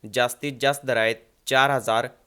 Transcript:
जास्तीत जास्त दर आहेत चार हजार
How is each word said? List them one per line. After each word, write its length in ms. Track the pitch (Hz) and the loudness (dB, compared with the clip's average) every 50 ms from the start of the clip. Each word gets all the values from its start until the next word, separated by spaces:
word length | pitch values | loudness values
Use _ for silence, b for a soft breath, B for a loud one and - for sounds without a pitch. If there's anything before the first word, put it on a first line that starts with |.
| - 110 101 | -18 -6 -2
जास्तीत 380 | 127 123 123 - - - 147 135 117 | -2 -2 -2 -2 -6 -10 -10 -6 -2
जास्त 260 | 135 139 143 143 - | 0 0 0 -2 -4
दर 100 | 127 123 | -2 0
आहेत 200 | 113 110 113 117 - _ _ _ _ _ | 2 2 0 0 -4 _ _ _ _ _
चार 240 | - 135 131 135 143 | 0 2 4 4 4
हजार 380 | 143 131 104 113 110 113 120 123 - _ _ | 2 0 0 0 0 0 0 -4 -10 _ _